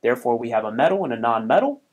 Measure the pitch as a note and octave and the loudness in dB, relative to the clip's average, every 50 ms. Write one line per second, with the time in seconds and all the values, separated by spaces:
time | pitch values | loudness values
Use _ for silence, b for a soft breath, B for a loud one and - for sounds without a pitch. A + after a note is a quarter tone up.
0 | - A#2 B2 B2 - B2 A#2+ A#2 A#2+ A#2 A#2 A2 A2 G#2+ G#2+ A#2 C#3 E3 F#3+ G3 | 2 0 0 0 0 -2 -2 -2 -2 -2 -2 -2 -2 -2 -2 2 2 2 2 0
1 | F#3 C#3+ A#2+ A2 A2+ A#2 A#2 A2+ A2 A2 C3 F#3 A#3 C#4+ C#4+ - _ _ | -2 -4 -4 -2 0 0 0 0 0 2 2 2 2 2 -4 -6 _ _